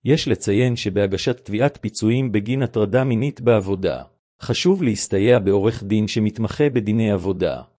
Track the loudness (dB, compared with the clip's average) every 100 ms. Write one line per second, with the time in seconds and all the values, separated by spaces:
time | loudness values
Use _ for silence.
0 | 2 0 2 -2 0 2 2 0 -2 0
1 | 0 0 -2 -4 -6 -2 -2 -2 -8 -2
2 | 0 0 0 -2 -2 -2 -2 0 0 2
3 | 2 0 -2 0 2 2 2 -2 -2 -4
4 | -12 _ _ _ -6 0 2 2 0 -2
5 | -2 0 4 4 4 2 2 -2 -2 0
6 | 0 0 -2 -2 -6 0 0 0 0 0
7 | 2 0 -2 -2 -2 -4 -12